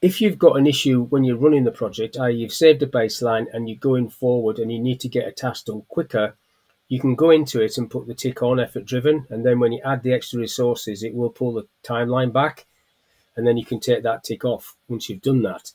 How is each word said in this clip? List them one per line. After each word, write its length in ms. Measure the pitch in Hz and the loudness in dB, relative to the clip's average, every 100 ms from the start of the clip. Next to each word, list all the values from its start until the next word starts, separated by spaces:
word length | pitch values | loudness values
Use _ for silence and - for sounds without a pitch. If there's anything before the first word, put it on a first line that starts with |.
If 200 | 185 185 | 2 2
you've 180 | 214 156 | 0 6
got 180 | 170 139 | 4 6
an 100 | 139 | 4
issue 380 | 139 143 127 120 | 4 2 2 2
when 180 | 139 | 0
you're 140 | 131 120 | 2 4
running 260 | 147 147 | 4 4
the 80 | 123 | 2
project, 460 | - 110 92 110 - | 0 -6 -4 -8 -4
i.e. 160 | 127 | -2
you've 200 | 120 113 | -2 -4
saved 300 | - 160 143 | 4 6 6
a 40 | 139 | 2
baseline 600 | 127 113 - 120 113 117 | 0 -2 -2 -2 0 -2
and 160 | 117 113 | -6 -8
you're 80 | 110 | -4
going 320 | 135 131 117 | 0 0 0
forward 500 | - 127 123 110 110 | -2 0 0 0 -2
and 120 | 113 | -4
you 80 | 117 | -2
need 200 | 120 127 | -2 -4
to 60 | 131 | -2
get 200 | - 110 | -4 -4
a 40 | |
task 340 | - 127 110 - | -6 -6 -6 -10
done 180 | 107 - | -12 -8
quicker, 480 | - 165 113 107 - _ _ _ _ _ | -6 -2 -2 -2 -4 _ _ _ _ _
you 120 | 127 | -2
can 160 | 135 123 | 0 4
go 160 | 160 | 6
into 300 | 160 143 123 | 6 4 0
it 160 | 110 - | -2 -2
and 120 | 117 | -6
put 180 | 123 107 | -8 -10
the 60 | |
tick 300 | 117 131 120 | -6 -6 -2
on 160 | 120 127 | 0 0
effort 260 | 117 - 98 | -2 -6 -6
driven, 400 | 127 127 156 131 | -2 2 0 -2
and 140 | 110 120 | -2 2
then 140 | 123 | 4
when 120 | 120 | 2
you 100 | 117 | 0
add 200 | 135 135 | -4 -4
the 100 | 120 | 0
extra 260 | 123 - 120 | -2 -2 -8
resources, 640 | 113 - 123 120 - 101 | -6 -2 -2 -2 -6 -8
it 120 | 113 113 | -8 -4
will 160 | 120 | -6
pull 220 | - 127 | -4 -4
the 140 | 113 104 _ | -4 -10 _
timeline 480 | - 117 120 127 127 | -6 -4 0 0 0
back, 340 | 120 151 - - _ _ _ _ _ _ - | 0 0 -4 -20 _ _ _ _ _ _ -2
and 120 | 117 | 0
then 100 | 120 | 0
you 80 | 113 | -2
can 140 | 117 | -8
take 240 | - 120 | 0 0
that 200 | 117 113 | 0 -6
tick 220 | - 110 123 | -6 -6 -4
off 300 | 113 - - _ | -6 -8 -20 _
once 220 | 117 - | -10 -8
you've 120 | 98 | -6
done 200 | 135 131 | 0 2
that. 300 | 104 87 - | 0 -4 -16